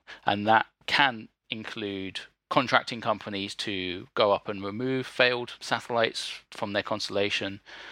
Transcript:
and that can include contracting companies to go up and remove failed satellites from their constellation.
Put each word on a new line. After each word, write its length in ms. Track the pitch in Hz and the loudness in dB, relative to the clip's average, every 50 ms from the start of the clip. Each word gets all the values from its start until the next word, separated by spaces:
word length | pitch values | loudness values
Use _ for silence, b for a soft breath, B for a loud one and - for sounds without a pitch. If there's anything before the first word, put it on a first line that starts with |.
| _ B B B B | _ B B B B
and 220 | - 104 104 104 107 | 0 0 2 4 6
that 180 | 110 110 - - _ _ - - | 6 6 4 2 _ _ -6 0
can 420 | - - 143 135 120 110 107 - _ _ _ - | 4 4 4 4 2 -2 -10 -16 _ _ _ -10
include 720 | - 110 110 - - 117 107 101 98 95 95 95 92 - - - _ _ _ - | -10 -10 -8 -10 -8 -6 -4 -4 -4 -4 -6 -6 -8 -10 -14 -14 _ _ _ 0
contracting 500 | - 147 131 117 139 123 - - 131 117 | 2 2 2 4 4 2 2 2 -8 -6
companies 540 | 104 117 107 98 - 110 104 98 98 101 - | -2 -2 -2 -2 -2 -6 -4 -4 -4 -4 -6
to 540 | - - - 101 95 92 90 90 92 110 - - | -6 -4 -4 -2 -2 -2 -2 -4 -6 -8 -6 0
go 160 | - 113 104 | 4 4 6
up 180 | 101 95 - - | 4 4 2 -4
and 140 | 104 98 98 | -8 -6 -6
remove 420 | 101 98 110 127 131 131 131 131 | -6 -6 -4 -2 -2 -2 -2 -4
failed 480 | - - - 127 123 123 120 120 - - - | -2 2 4 4 4 4 0 -4 -6 -10 -10
satellites 720 | - - 127 113 - - 123 117 113 117 - - - - - - - - | -4 -2 -2 -2 0 0 2 4 4 4 2 -2 -6 -6 -8 -10 -14 -14
from 240 | - - - 104 101 | -8 -6 -4 -2 0
their 80 | 104 | 0
constellation. 800 | 98 - 110 104 - - 101 101 101 104 - - 104 98 98 104 _ B B B B B | 0 0 -2 -4 -4 -2 0 0 0 2 0 -2 -2 -4 -8 -10 _ B B B B B